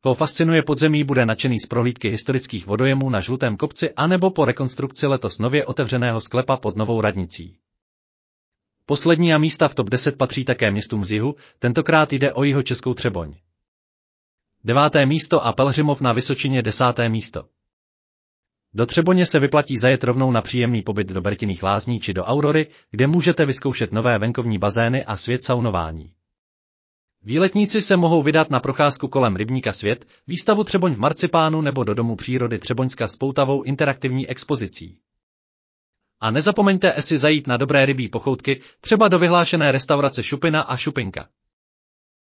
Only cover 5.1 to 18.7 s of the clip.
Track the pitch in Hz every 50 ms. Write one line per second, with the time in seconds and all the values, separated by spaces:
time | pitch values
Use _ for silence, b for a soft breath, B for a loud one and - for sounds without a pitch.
5.1 | 139 127 - 104 - - 107 127 131 147 135 - 123 - 139 110 131 123 123 123
6.1 | 113 113 - - - 123 131 - 139 - - 107 92 107 110 107 117 113 107 113
7.1 | 95 98 92 85 - - 82 87 - _ _ _ _ _ _ _ _ _ _ _
8.1 | _ _ _ _ _ _ _ _ _ _ _ _ _ _ _ - 143 143 - 165
9.1 | 170 160 175 170 160 151 151 160 - - 160 143 - - 123 98 123 127 - 151
10.1 | 139 - 131 123 - 139 127 131 123 - 120 107 98 104 104 - - 104 98 92
11.1 | 107 104 110 139 147 b b b b b - 123 117 160 156 - 160 156 151 147
12.1 | 143 131 139 139 - 123 139 143 135 131 127 - 123 - - 127 123 - - 127
13.1 | 95 90 82 73 73 - _ _ _ _ _ _ _ _ _ _ _ _ _ _
14.1 | _ _ _ _ _ _ _ _ _ _ _ 104 120 139 147 151 - 151 139 131
15.1 | 151 160 - - - 151 - 117 113 - 135 139 127 151 151 147 143 131 135 123
16.1 | 113 117 127 - 139 - - 139 135 127 117 117 107 - 131 123 120 - 120 117
17.1 | 110 113 - - - 78 - _ _ _ _ _ _ _ _ _ _ _ _ _
18.1 | _ _ _ _ _ _ _ _ _ _ _ _